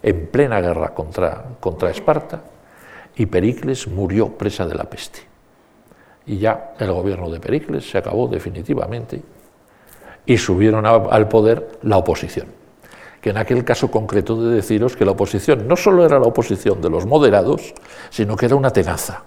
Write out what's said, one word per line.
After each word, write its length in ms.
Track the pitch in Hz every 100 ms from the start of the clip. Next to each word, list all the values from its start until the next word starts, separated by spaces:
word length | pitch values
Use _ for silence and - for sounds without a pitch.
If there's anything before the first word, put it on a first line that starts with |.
en 240 | 107 90 78
plena 320 | 127 143 107
guerra 340 | 87 82 78
contra, 520 | - 78 92 87 - - -
contra 280 | 92 82 87
Esparta, 520 | - - 151 - 160 - - _ - - - - -
y 80 | 107
Pericles 640 | 90 104 127 135 131 -
murió 500 | 90 95 98 107 -
presa 280 | 101 - 87
de 100 | -
la 80 |
peste. 360 | - - - - - _ _ _ _ _ _ _ _ _ -
Y 120 | 98
ya 360 | 107 110 - -
el 140 | 101
gobierno 380 | 90 95 92 87
de 100 | 82
Pericles 500 | - 147 156 147 -
se 80 | 95
acabó 300 | - 107 123
definitivamente 920 | - 101 98 113 143 - 117 117 - - - _ _ _ _ _ - - - -
y 120 | 117
subieron 480 | - 92 110 107 107
a, 60 |
al 360 | 113 - 110 107
poder 520 | 113 107 117 - -
la 140 | - 98
oposición, 500 | 90 82 90 - - - _ _ - - - -
que 100 | 104
en 60 | 104
aquel 260 | 107 127
caso 260 | 120 117 127
concreto 500 | 110 107 104 92 113
he 100 | 117
de 60 | 117
deciros 400 | 98 107 123 -
que 100 | 98
la 60 |
oposición 560 | 92 98 101 - 135 110
no 80 | 175
solo 300 | 208 180 165
era 140 | 139
la 80 | 120
oposición 540 | 120 117 95 - 95
de 80 | 82
los 160 | 82 98
moderados, 680 | 151 135 98 92 - - - - - -
sino 260 | - 104 104
que 100 | 120
era 100 | 135
una 160 | 135
tenaza 520 | 107 92 92 - 87